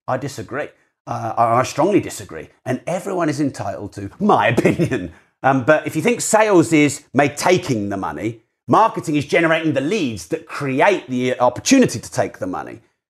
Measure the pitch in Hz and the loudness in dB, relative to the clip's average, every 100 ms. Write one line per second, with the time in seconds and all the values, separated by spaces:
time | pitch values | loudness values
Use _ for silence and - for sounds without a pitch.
0 | - 127 135 - 98 131 - _ _ _ | -6 -6 -6 -12 -10 -10 -10 _ _ _
1 | - 117 113 - 117 120 - - 180 175 | -12 -8 -4 0 2 2 0 0 2 2
2 | 98 - 92 80 - _ - 170 - 185 | 0 -8 -14 -14 -16 _ -8 -8 -6 -6
3 | 202 180 156 139 139 - 101 82 101 - | -4 -4 -2 -2 -4 -4 -8 -8 -10 -12
4 | 98 - 202 117 107 123 180 - 127 123 | -12 -2 2 4 4 4 2 2 0 -2
5 | 87 - _ _ 131 135 120 151 147 156 | -6 -14 _ _ 0 2 4 2 0 -2
6 | 202 240 - 214 220 180 - 156 147 - | 0 0 2 2 6 4 6 4 4 0
7 | _ 127 143 - 180 180 - 107 101 98 | _ 0 0 0 2 2 0 -4 -4 -6
8 | 82 76 110 113 _ _ - 175 220 175 | -6 -6 -8 -8 _ _ 2 4 2 0
9 | 160 147 - 175 165 165 160 135 143 220 | -4 -4 0 2 2 0 0 -2 -2 -2
10 | 135 104 - 135 - - 139 131 190 170 | -2 -6 -8 -8 -8 -8 -4 2 2 2
11 | - 123 127 123 123 - - 269 180 113 | -2 -2 -2 0 0 0 4 4 4 0
12 | - - 98 - 92 80 62 - _ _ | -6 -4 -4 -4 -8 -8 -10 -16 _ _